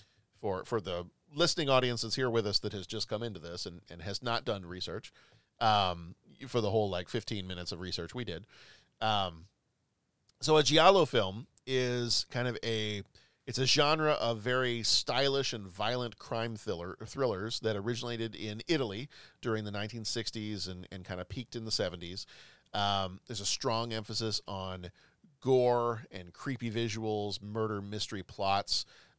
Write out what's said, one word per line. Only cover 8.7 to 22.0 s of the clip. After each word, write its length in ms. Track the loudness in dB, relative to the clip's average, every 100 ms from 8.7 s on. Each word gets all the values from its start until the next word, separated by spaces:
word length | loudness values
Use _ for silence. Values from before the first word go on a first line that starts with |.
| -20 _ -2
Um, 440 | 2 2 0 -6 -18 _ _ _ _ _ _ _ _ -4
so 140 | 4 6
a 80 |
giallo 420 | 8 10 10 10 8
film 420 | 4 2 -2 -12 _ -2
is 600 | 0 2 0 2 0 0
kind 160 | -2 -2
of 100 | -2
a, 400 | -2 -2 -2 -4 -8 -16 _ _ -6
it's 120 | 0
a 80 | 4
genre 460 | 6 6 6 4
of 260 | 2 2 0
very 440 | 0 2 2 0
stylish 680 | 2 2 2 2 4 2 0
and 140 | -4 -8
violent 500 | -2 -2 0 -4 -8
crime 380 | -6 -4 -4 -4
thriller, 420 | -6 -6 -6 -10 -10
thrillers 540 | -2 0 0 -4 -2
that 140 | 0 0
originated 600 | -2 -2 -4 -4 -4 -6
in 260 | -8 -6 0
Italy 420 | 0 0 -4 -10 -16 -20 -8
during 240 | -2 -2 -2
the 60 |
nineteen 340 | -4 -6 -6 -4
sixties 600 | -4 -4 -4 -6 -6 -6
and, 200 | -8 -12
and 140 | -12 -8
kinda 200 | -8 -8
peaked 300 | -10 -8 -8
in 100 | -4
the 60 |
seventies. 540 | -2 -2 -4